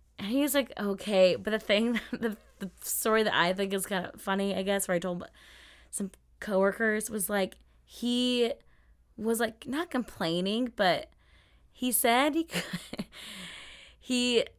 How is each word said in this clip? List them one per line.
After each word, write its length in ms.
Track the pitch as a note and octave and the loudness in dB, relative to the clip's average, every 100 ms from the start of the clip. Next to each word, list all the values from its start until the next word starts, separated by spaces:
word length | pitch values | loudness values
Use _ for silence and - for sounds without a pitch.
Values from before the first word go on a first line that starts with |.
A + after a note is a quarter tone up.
| _ - | _ -10
And 100 | G3 | -2
he's 280 | C4+ D4 C#4+ | 0 2 0
like, 160 | B3 - | -2 -4
"Okay." 560 | G3+ G3 G#3+ F#3+ F#3 D#3 | -4 -4 2 6 6 6
But 160 | G#3+ | 0
the 80 | G#3+ | -2
thing, 400 | - G#3 A3+ A3+ - | 2 2 2 0 -4
<laughs> 60 | |
the, 260 | - A3+ G3+ - - | -4 -4 -4 -14 -12
the 100 | F#3+ - | -12 -10
story 420 | - - A3+ A3 | -6 -2 2 4
that 100 | G#3+ C#3+ | 4 4
I 180 | F3 | 2
think 200 | F#3+ G3 | 2 0
is 120 | G3 F#3 | -2 -2
kinda 260 | G3 F3+ - | -4 -4 -8
funny, 380 | G3+ G3 G3 F#3+ | -4 -2 0 -2
I 80 | |
guess, 240 | F#3+ G3 G3 | 0 -2 0
where 80 | F3 | -2
I 40 | |
told 260 | F3+ F3 - - - - - - - | -2 -6 -10 -18 -20 -20 -20 -20 -12
some 200 | - G3 - _ - | -8 -8 -10 _ -12
coworkers 720 | G#3+ F#3+ G3 G3 A3 G#3+ G#3 | 0 2 4 2 0 0 -2
was, 200 | G#3+ F#3+ | -4 -2
like, 260 | G3+ F#3+ - _ _ _ | 0 -2 -6 _ _ _
he 640 | - A#3+ B3 B3 B3 A#3 - - - _ _ _ - | -6 -2 2 2 2 0 -2 -14 -20 _ _ _ -6
was, 220 | A3 A3+ | -2 0
like, 280 | A#3 A3+ B3+ | -2 -4 -6
not 220 | C#4+ F4 | -6 -2
complaining, 840 | B3 - - E3 F3 F#3+ A3 B3 - | -4 -4 -4 -2 0 0 0 -2 0
but 340 | F#3+ D3+ - _ _ - _ _ _ | 2 2 -2 _ _ -20 _ _ _
he 200 | - B3 | -6 -2
said 440 | - A#3+ A#3+ D4 D#4 | 2 4 4 2 0
he 80 | |
<laughs> 20 | D#4+ | -2
could, 180 | F3 - F3 - - - - - F#3 F3+ - - - - - | -4 -6 -10 -10 -10 -10 -12 -16 -14 -16 -16 -18 -20 -20 -14
he, 460 | - B3 B3 A#3 - | -4 0 2 2 0